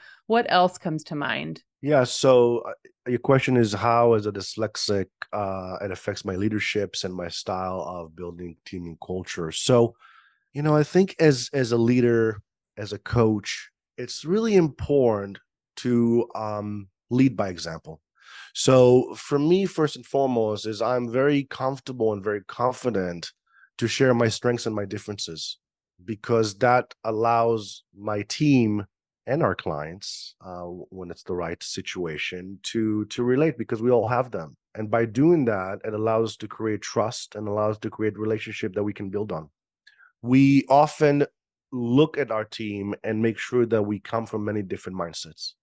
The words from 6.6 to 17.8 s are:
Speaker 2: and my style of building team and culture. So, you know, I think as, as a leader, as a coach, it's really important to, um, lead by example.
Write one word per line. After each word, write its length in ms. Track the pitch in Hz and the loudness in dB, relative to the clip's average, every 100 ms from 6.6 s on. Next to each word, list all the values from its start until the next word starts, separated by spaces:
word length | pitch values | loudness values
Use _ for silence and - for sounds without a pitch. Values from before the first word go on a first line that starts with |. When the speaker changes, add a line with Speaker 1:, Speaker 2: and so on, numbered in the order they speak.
| - 104 95 - | -2 -4 -4 -6
Speaker 2:
and 100 | 92 | -8
my 140 | 92 85 | -8 -8
style 560 | - - 92 92 92 82 | -8 -6 -6 -4 -6 -8
of 300 | 90 80 82 | -10 -14 -12
building 400 | 87 85 87 - | -14 -12 -16 -16
team 220 | - 92 85 | -14 -12 -12
and 120 | 82 | -14
culture. 520 | - 92 90 - 82 | -10 -8 -8 -8 -8
So, 420 | - - 120 117 _ _ _ _ _ _ | -4 2 4 4 _ _ _ _ _ _
you 100 | 143 | -6
know, 120 | 151 | 0
I 80 | 151 | 2
think 320 | 147 180 190 - | 4 2 2 4
as, 300 | 160 123 - | 4 4 -2
as 180 | 139 117 | -2 0
a 60 | 120 | 2
leader, 640 | 117 127 120 117 110 104 _ _ _ - | 4 4 4 4 0 -2 _ _ _ -14
as 160 | 104 | -12
a 60 | 101 | -10
coach, 720 | - 120 113 107 - - - _ _ - | -2 4 4 2 -4 -10 -12 _ _ -14
it's 280 | 123 - | -12 -10
really 320 | 147 208 226 196 | -2 0 4 4
important 840 | 160 - - 143 123 104 98 95 _ _ _ - | 4 0 0 4 4 2 -4 -12 _ _ _ -8
to, 520 | 123 120 117 117 - | 0 2 4 2 0
um, 540 | 107 107 104 104 104 95 _ - | -6 -6 -6 -6 -8 -12 _ -4
lead 280 | 123 135 104 | 2 2 2
by 120 | 98 | -4
example. 520 | 85 82 82 | -4 -10 -10